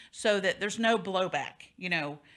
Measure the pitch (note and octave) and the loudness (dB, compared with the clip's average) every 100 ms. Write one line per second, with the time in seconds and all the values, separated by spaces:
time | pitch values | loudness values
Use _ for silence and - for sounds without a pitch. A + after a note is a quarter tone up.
0 | - - A3+ G3+ F#3 - G3+ A#3 A3+ A3+ | -20 -2 2 4 2 0 -2 0 2 2
1 | F3+ F#3 F#3 D3 B2+ - - - F3+ E3+ | 2 -2 0 -2 -6 -12 -20 -10 -4 -2
2 | D3 D3+ - | -2 -8 -16